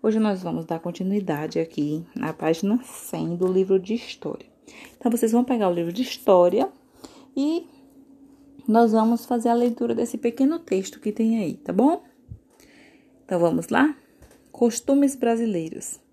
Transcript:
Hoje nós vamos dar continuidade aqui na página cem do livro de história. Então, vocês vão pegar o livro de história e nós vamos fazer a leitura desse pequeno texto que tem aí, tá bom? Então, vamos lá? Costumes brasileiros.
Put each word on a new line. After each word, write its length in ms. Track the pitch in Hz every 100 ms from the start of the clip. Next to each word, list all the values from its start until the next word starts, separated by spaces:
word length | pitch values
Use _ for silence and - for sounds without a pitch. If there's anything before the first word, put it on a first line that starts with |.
Hoje 180 | 220 220
nós 200 | 214 190
vamos 220 | 180 165
dar 160 | 165 165
continuidade 800 | 175 170 185 208 185 147 156 165
aqui 420 | 165 - 147 156 170 -
na 160 | 160
página 480 | 156 160 165 196 233
cem 540 | - - - 165 160 170
do 100 | 185
livro 320 | 185 190 190
de 160 | 185
história. 520 | 233 - - 156 - - _ - - - -
Então, 140 | 240
vocês 220 | 226 226
vão 100 | 233
pegar 240 | 247 247 196
o 60 |
livro 180 | 175 170
de 100 | 180
história 680 | 262 - - 185 175 202 277 - _ _ - - - -
e 320 | 285 330 - - - - - - - - - - -
nós 280 | 220 233
vamos 320 | 220 220 233 -
fazer 240 | 240 233
a 40 |
leitura 400 | 233 240 233 233
desse 240 | 226 233 240
pequeno 420 | 233 233 269 339
texto 420 | - 190 190 -
que 100 | 208
tem 320 | 208 226 226
aí, 140 | 175 -
tá 160 | -
bom? 300 | 180 262 359 - _ _ - _ _ - - - _ _ _ -
Então, 120 | 180
vamos 300 | 170 170 170
lá? 260 | - 302 285 _ _ - _ _
Costumes 640 | - 240 220 - 277 285
brasileiros. 840 | 269 233 226 226 180 160 - - - _